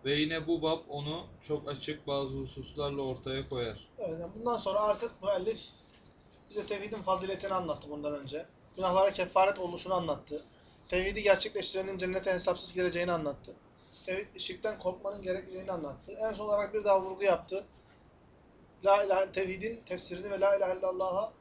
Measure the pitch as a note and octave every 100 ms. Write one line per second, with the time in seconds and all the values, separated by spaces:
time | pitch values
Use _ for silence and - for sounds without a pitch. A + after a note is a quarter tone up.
0 | C3+ D3 D#3 D#3+ D#3 E3 D#3 E3 - C#3+
1 | D3 E3 F#3 - - D3 C#3 C3+ - D3+
2 | - C#3 C3+ C#3 C3 C#3 B2+ D3 C#3+ C#3
3 | C3+ B2+ C3+ C3+ C3+ B2+ A#2 G#2+ - -
4 | F#3+ D#3+ E3+ G#3+ A#3 A#3 F#3+ G3+ G#3+ G3+
5 | A#3 - F#3+ F#3+ G3+ A3+ - - - -
6 | - - - - - G#3 - G3+ G3+ G#3+
7 | F#3 F#3 F#3+ F#3+ G3 F#3+ E3 D3 D3 D3
8 | D3 D3 C#3 D3 F#3 - - - F#3 F#3
9 | G3 F#3+ F3+ F#3+ F#3+ G3 F3 F3 F3+ F#3
10 | E3 D3 - D3+ - - - - - F3+
11 | F#3+ G#3 G3+ F#3+ G#3+ G3+ - F#3+ F#3+ F#3+
12 | F#3 F#3 F#3+ F3+ F#3 F3 - F#3 F3+ E3+
13 | F3+ E3+ D3 C#3 - - - - - -
14 | - F#3+ G#3 F#3 - F3+ A3 G#3 F#3 F3+
15 | G3 G3+ F#3+ F#3+ F#3 F#3 F#3+ F3+ D3 C3+
16 | - G#3+ A3 G3+ G#3 G#3 G3+ G#3+ G3+ F#3+
17 | F#3 F#3 G3 E3+ - F#3+ - - - -
18 | - - - - - - - - G3 G3+
19 | G3+ F#3+ F#3+ F#3+ F#3+ F#3+ G#3+ A3+ - F3+
20 | - F3+ G3+ F#3+ G3 G3 F#3 F#3 F#3 F3+
21 | F#3 F#3 A3 -